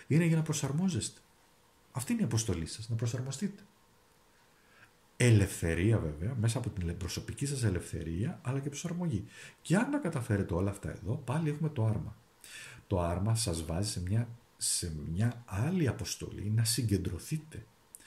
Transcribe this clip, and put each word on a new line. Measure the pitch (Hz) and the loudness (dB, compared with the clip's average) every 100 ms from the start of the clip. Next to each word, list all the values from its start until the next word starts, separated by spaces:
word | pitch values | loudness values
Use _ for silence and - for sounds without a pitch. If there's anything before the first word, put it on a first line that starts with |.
| - | 2
Είναι | 147 170 | 4 6
για | 160 | 4
να | |
προσαρμόζεστε. | 156 147 135 143 190 127 - - - _ _ _ _ _ _ | 2 0 0 2 2 0 -2 -8 -20 _ _ _ _ _ _
Αυτή | 127 - | -8 -2
είναι | 233 | 0
η | 160 | 2
αποστολή | 113 - 85 - | 2 2 -2 -2
σας, | - - | -6 -4
να | 117 | -2
προσαρμοστείτε. | 117 127 131 143 202 - - _ _ _ _ _ _ _ _ _ _ - - _ _ - | -2 -2 -4 -4 -4 -6 -18 _ _ _ _ _ _ _ _ _ _ -20 -20 _ _ 4
Ελευθερία | 123 110 95 - 85 80 98 107 | 8 8 6 2 0 4 4 4
βέβαια, | 80 76 95 131 | 2 -2 -4 0
μέσα | 113 120 | 0 0
από | 117 | -4
την | - | -4
ελε-, | 85 | -4
προσωπική | 85 82 - - 107 143 | -4 -4 -6 -6 -4 -4
σας | 139 | 0
ελευθερία, | 113 90 - 80 80 82 117 - | 0 0 -2 -6 -4 -2 -2 -4
αλλά | 123 135 | -4 -4
και | 143 | -4
προσαρμογή. | 143 170 170 175 113 - - - - | -6 -6 -4 -2 -2 -4 -14 -20 -12
Και | - 180 | 0 2
αν | 262 | 2
τα | 285 | 0
καταφέρετε | 240 143 113 101 90 | 0 -2 0 2 2
όλα | 85 98 | 0 0
αυτά | 98 78 | -2 -8
εδώ, | 80 - - | -8 -4 -4
πάλι | - 147 156 | -2 -2 0
έχουμε | 147 156 | 0 -2
το | 117 110 | 0 2
άρμα. | 110 110 - - _ - - - - - | 2 -4 -10 -20 _ -20 -16 -16 -14 -2
Το | 95 | 0
άρμα | 85 87 101 113 | 2 0 2 2
σας | 101 82 80 | 0 -2 -2
βάζει | 80 107 | -2 -2
σε | - | -4
μια, | 90 107 123 - _ - | 0 0 -2 -8 _ -6
σε | - - 87 78 73 | -2 -2 -2 -6 -4
μια | 82 117 - - | 0 0 0 -6
άλλη | 95 139 185 135 | -2 0 2 0
αποστολή, | - - - - - 101 110 | 0 -4 -6 -8 -6 -2 2
να | |
συγκεντρωθείτε. | 113 - 113 98 87 82 - 156 - - - _ _ - | 2 2 2 2 2 -4 -4 -6 -6 -16 -16 _ _ -20